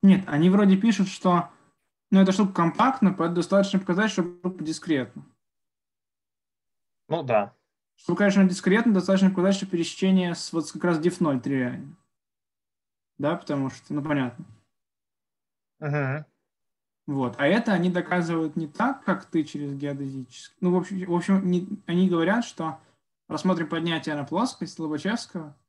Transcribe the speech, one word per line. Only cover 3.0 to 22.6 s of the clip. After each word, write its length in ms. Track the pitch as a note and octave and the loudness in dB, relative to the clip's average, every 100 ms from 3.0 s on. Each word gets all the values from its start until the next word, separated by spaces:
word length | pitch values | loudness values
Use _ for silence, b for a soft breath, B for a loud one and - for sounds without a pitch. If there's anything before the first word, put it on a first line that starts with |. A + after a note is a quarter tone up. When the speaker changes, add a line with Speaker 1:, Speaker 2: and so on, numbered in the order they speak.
| F#3+ | 0
Speaker 1:
поэтому 240 | F#3+ E3+ F3 | 2 -2 -2
достаточно 420 | D#3+ G3 F#3+ F#3+ | 2 2 2 -2
показать, 320 | - F3+ G#3+ | 0 0 0
что 120 | G3 | -2
группа 380 | F3 - F#3 F#3 | -4 -4 -8 -6
дискретна. 640 | D#3 D#3+ - D3 A#2+ - - _ _ _ _ _ _ _ _ _ _ _ _ _ _ _ _ _ _ | -8 -8 -2 -2 -2 -12 -20 _ _ _ _ _ _ _ _ _ _ _ _ _ _ _ _ _ _
Speaker 2:
Ну 140 | E3 | -6
да. 320 | C3+ A2 G2+ _ _ _ _ _ | 0 0 0 _ _ _ _ _
Speaker 1:
Чтобы, 220 | - F3 | -6 2
конечно, 260 | G3+ G3 F#3+ | 2 4 4
дискретно, 460 | F3 - G#3 A#3+ | 2 2 2 4
достаточно 340 | G3 F3+ F#3+ F#3+ | 2 2 4 4
показать, 260 | F#3+ F#3 F#3+ | 2 0 0
что 100 | - | -2
пересечение 680 | E3+ E3 - F#3+ F#3+ F3+ | -4 -4 -2 2 2 0
с, 180 | E3+ - | -4 -6
вот 160 | E3 D3+ | -6 -6
как 120 | D#3 | -4
раз 140 | F3+ E3 | -2 0
diff 180 | E3+ F3+ | 0 0
ноль 200 | E3 C3 | -2 0
тривиально. 540 | C#3 C3+ B2 B2+ C#3+ - _ _ _ _ _ _ _ _ _ _ _ _ | -2 -2 -4 -6 -14 -20 _ _ _ _ _ _ _ _ _ _ _ _
Да, 180 | D3 F3 | -4 -4
потому 340 | - C#3+ C3+ | -6 -4 -4
что, 240 | - _ | -8 _
ну, 80 | D3 | -8
понятно. 420 | D3 D3 B2+ - - - _ _ _ _ _ _ _ _ _ _ _ _ | -4 -2 -4 -8 -20 -20 _ _ _ _ _ _ _ _ _ _ _ _
Speaker 2:
Мгм. 440 | D3+ D3 C3+ C#3+ D3+ _ _ _ _ _ _ _ - | -6 -4 -4 -6 -10 _ _ _ _ _ _ _ -8
Speaker 1:
Вот. 280 | C#3 B2 - | -4 -4 -2
А 80 | C#3+ | 0
это 260 | G#3 A3+ | 2 2
они 180 | F#3 F3+ | 0 0
доказывают 680 | F3 E3+ F3+ E3 E3 D#3+ D#3+ | -2 -2 -4 -2 -2 -4 -6
не 120 | D#3 | -10
так, 360 | - A#3 C#4 | -4 -4 -4
как 220 | - F#3 - | -4 -6 -4
ты 180 | E3 | -4
через 300 | D3 D3 C#3+ | -4 -8 -10
геодезический. 840 | C#3 C#3+ C#3 C#3 C3+ B2+ - - _ | -8 -8 -8 -8 -10 -14 -18 -20 _
Ну, 120 | F#3 | 0
в 40 | F3+ | 0
общем, 260 | F3+ F#3+ F3+ | -2 -8 -2
в 80 | |
общем, 360 | F3 E3+ G3 F#3 | -2 2 0 2
не, 180 | F3+ F3+ G3+ - | -2 -2 -12 -4
они 220 | F3 F#3 | 2 2
говорят, 360 | E3+ E3 A3+ | 2 2 0
что 340 | A#3 - | -2 -8